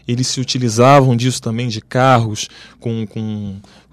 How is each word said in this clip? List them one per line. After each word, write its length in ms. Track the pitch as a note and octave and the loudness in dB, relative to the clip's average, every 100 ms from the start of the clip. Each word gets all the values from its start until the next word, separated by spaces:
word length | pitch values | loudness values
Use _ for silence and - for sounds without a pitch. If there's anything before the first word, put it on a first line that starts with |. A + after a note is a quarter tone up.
| - | -6
eles 200 | A#2+ B2+ | -4 -4
se 140 | - | -4
utilizavam 760 | B2 C3 B2 G#2+ B2+ C#3+ C3 A#2 | -6 -4 -2 4 6 6 6 2
disso 240 | B2+ A#2+ | -2 -4
também, 280 | A#2+ A2+ B2 | -6 -6 -6
de 120 | A2 | -8
carros 680 | - B2 C3 B2 A2+ G#2 - - - _ | -6 0 4 4 2 -6 -12 -16 -20 _
com, 280 | A#2 A2+ A2 | -8 -6 -8
com 500 | A#2 A2 G#2+ G2+ G2 - _ _ | -8 -8 -8 -10 -12 -18 _ _